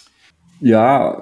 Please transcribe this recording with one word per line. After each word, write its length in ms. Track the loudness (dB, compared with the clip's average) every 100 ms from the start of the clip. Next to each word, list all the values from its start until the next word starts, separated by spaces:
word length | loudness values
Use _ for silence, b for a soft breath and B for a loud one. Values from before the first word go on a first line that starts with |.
| b b b _ _ _
Ja, 600 | 0 2 2 0 -2 -8